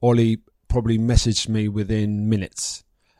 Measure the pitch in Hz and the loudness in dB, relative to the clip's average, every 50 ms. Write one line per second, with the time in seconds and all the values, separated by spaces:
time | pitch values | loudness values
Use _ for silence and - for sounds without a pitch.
0 | - 123 120 117 117 113 113 110 - _ _ _ _ _ 139 123 110 113 113 110 | 2 2 4 4 4 2 2 -2 -4 _ _ _ _ _ -2 -2 0 0 0 0
1 | 113 120 120 - - 120 107 - - 113 110 110 107 104 101 107 104 95 110 107 | 2 2 2 2 2 2 -2 -2 -2 -2 -2 -2 -2 -2 -2 -4 -4 -2 -2 0
2 | 104 104 104 104 104 107 110 101 92 - - - - - - - - _ _ _ | 0 0 -2 -2 0 0 0 0 -2 -6 -8 -10 -10 -10 -10 -12 -16 _ _ _
3 | _ _ _ _ | _ _ _ _